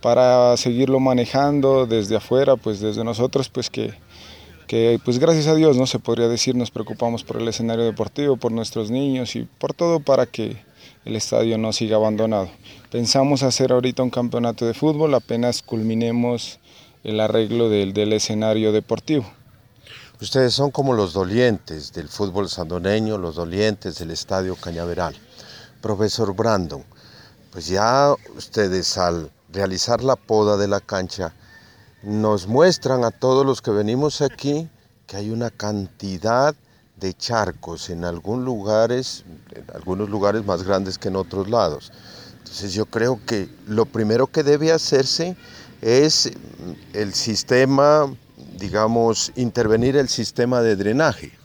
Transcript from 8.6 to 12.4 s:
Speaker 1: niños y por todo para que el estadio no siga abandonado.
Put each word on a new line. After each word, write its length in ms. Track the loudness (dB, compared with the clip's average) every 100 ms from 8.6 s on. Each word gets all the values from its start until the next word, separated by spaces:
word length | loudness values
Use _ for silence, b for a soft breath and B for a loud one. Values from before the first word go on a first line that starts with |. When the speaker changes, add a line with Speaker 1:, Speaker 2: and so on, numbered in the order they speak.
| -4 -6 -4
Speaker 1:
niños 460 | -2 0 -2 -4 -8
y 80 |
por 300 | -10 _ -8
todo 260 | -2 0 0
para 260 | 2 2 2
que 300 | -2 -6 -6 -16 B B B
el 100 | -8
estadio 420 | -6 -2 0 2 0
no 160 | -2
siga 260 | -2 0 2
abandonado. 520 | 2 0 0 0